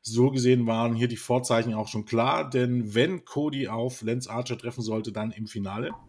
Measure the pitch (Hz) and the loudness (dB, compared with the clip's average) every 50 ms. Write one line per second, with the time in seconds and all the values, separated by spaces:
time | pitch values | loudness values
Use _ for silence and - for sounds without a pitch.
0 | _ - 110 117 127 139 135 131 120 123 127 123 120 113 113 113 117 120 117 113 | _ -2 4 4 4 4 4 4 6 6 6 6 4 2 2 2 2 2 2 2
1 | 123 120 117 - - - 123 127 127 - 120 117 110 117 110 110 110 - - 110 | 0 0 0 -6 -2 0 0 0 2 2 2 2 2 0 -2 -4 -4 -4 -6 -8
2 | 104 - 117 113 117 131 160 160 156 135 127 127 123 123 123 123 113 104 101 117 | -4 0 0 2 2 2 2 0 -2 0 0 0 2 2 0 -2 -2 0 4 4
3 | 131 170 190 170 - - - 143 147 151 139 139 131 98 110 113 117 127 123 - | 4 4 2 -4 -8 -6 -4 -2 -2 -2 -2 -4 -4 -2 -2 -2 -2 -4 -4 -4
4 | 113 110 120 127 127 - 120 120 123 - 120 110 - 120 117 - 113 110 110 110 | -4 -2 -2 -2 -4 -4 -6 -6 -4 -4 -6 -6 -6 -8 -6 -4 -4 -2 -2 -2
5 | 107 113 98 107 107 113 107 107 110 104 - 107 98 95 98 110 131 - - - | -4 -4 -6 -4 -6 -6 -6 -8 -10 -8 -6 -6 -6 -4 -4 -6 -6 -6 -8 -10
6 | - | -16